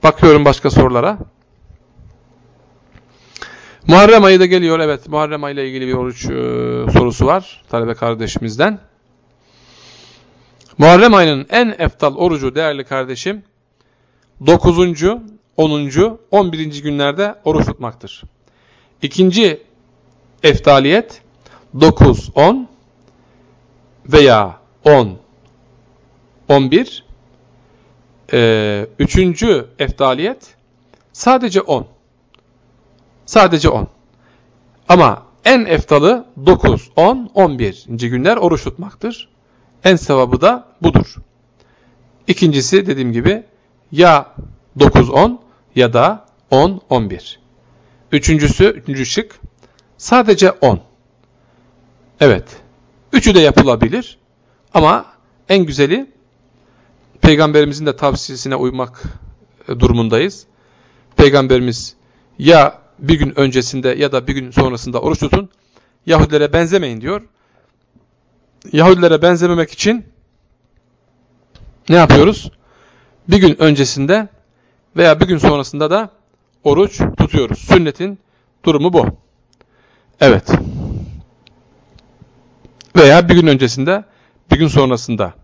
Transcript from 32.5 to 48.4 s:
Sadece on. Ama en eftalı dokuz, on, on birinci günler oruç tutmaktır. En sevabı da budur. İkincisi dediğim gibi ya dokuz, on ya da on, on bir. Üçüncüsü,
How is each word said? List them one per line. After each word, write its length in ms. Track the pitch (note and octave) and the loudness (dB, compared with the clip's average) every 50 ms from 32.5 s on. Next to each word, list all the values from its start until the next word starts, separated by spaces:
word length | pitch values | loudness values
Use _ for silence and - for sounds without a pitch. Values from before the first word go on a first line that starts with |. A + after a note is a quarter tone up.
| _ _ _ _ _ _ _ _ _ _ _ _ _ _ _ | _ _ _ _ _ _ _ _ _ _ _ _ _ _ _
Sadece 420 | - - A3 G3+ F#3 E3+ D#3 C#3+ D#3+ | -2 2 2 2 4 2 0 -2 -2
on. 200 | - A2+ G2+ - _ _ _ _ _ _ _ _ _ _ _ _ _ _ _ _ _ _ _ _ | -2 -2 -6 -8 _ _ _ _ _ _ _ _ _ _ _ _ _ _ _ _ _ _ _ _
Ama 340 | F3 F3+ D#3+ B2 G2+ - - _ _ _ _ | 2 4 4 2 0 -4 -12 _ _ _ _
en 200 | G#3+ C4+ B3+ A3+ | 2 2 2 2
eftalı 600 | G3 E3 D3+ - _ D3+ C#3+ D3 F3+ A#3+ B3 A#3 _ _ - C3+ | 0 -2 -4 0 _ 0 2 2 2 0 0 -4 _ _ -6 0
dokuz, 440 | D#3+ - - - - - B2 - _ _ | 0 0 2 2 -2 -2 -2 -6 _ _
on, 340 | - E3 G3 B3+ C4 A#3+ G#3 _ | 0 0 0 0 -2 -8 -8 _
on 240 | G3+ F#3+ E3 C#3+ B2 | 0 0 0 0 -4
birinci 520 | A#2+ G2+ F#2 - - - A#2+ A#2 A#2+ A#2 | -6 -6 -6 -10 -16 -14 -12 -8 -8 -6
günler 260 | B2 B2 C3 F3 A3+ | -4 -2 0 0 -2
oruç 280 | - G3 F3 E3 C#3+ - | 0 0 -2 -2 -2 -6
tutmaktır. 640 | C#3+ B2+ - F3 G3+ - _ - A3+ A#3+ - - _ _ _ _ _ _ _ _ _ _ _ _ | -10 -14 -14 -18 -20 -18 _ -12 -12 -12 -12 -20 _ _ _ _ _ _ _ _ _ _ _ _
En 120 | F#3 F#3+ | 0 0
sevabı 440 | E3 - - C#3+ C3 B2+ B2 B2+ B2 | 0 0 -2 0 0 0 0 -2 0
da 280 | A#2+ G3 B3 B3 - _ _ _ E3 | 0 0 -2 -2 -8 _ _ _ -4
budur. 340 | - - - - - - - - _ _ _ _ _ _ _ _ _ _ _ _ _ _ _ _ _ _ _ _ | 0 0 0 -2 -2 -12 -20 -20 _ _ _ _ _ _ _ _ _ _ _ _ _ _ _ _ _ _ _ _
İkincisi 600 | - F#3 - F#3 E3+ D3 C#3 B2+ - - F#3+ G3+ | -6 -4 0 0 0 0 -2 -4 0 0 0 0
dediğim 260 | F3+ C#3+ C3+ C3 B2 A#2 | -2 -6 -6 -6 -6 -4
gibi 300 | A#2 B2 E3+ G3+ A3 A#3+ _ _ _ _ _ _ _ _ _ - | -2 -2 -2 -4 -4 -8 _ _ _ _ _ _ _ _ _ 0
ya 420 | C#3+ E3+ F3+ D#3+ C#3+ C3+ - _ - - - - _ _ _ _ B2+ | 2 4 4 4 2 0 -6 _ -20 -20 -20 -20 _ _ _ _ 2
dokuz, 320 | C#3+ C#3 - - - A#2+ | 2 4 4 2 0 2
on 300 | - C3+ F3 A#3+ B3 B3 _ _ _ _ _ _ _ | 2 2 2 0 0 -6 _ _ _ _ _ _ _
ya 160 | B2 B2 A#2+ A#2 | 0 0 0 2
da 320 | A#2 B2 E3+ G#3+ G#3+ _ _ _ _ _ _ | 0 0 0 -2 -4 _ _ _ _ _ _
on, 300 | - C3 D3 F3+ G3 F#3 _ _ | 0 2 2 0 -2 -6 _ _
on 200 | C#3 B2 A2+ G2 | -4 -4 -4 -4
bir. 300 | F#2 E2+ - - - _ _ _ _ _ _ _ _ _ _ _ _ _ _ _ - | -10 -12 -16 -20 -20 _ _ _ _ _ _ _ _ _ _ _ _ _ _ _ -4
Üçüncüsü, 520 | C#3+ - - D#3 D#3 | -4 -2 0 -2 0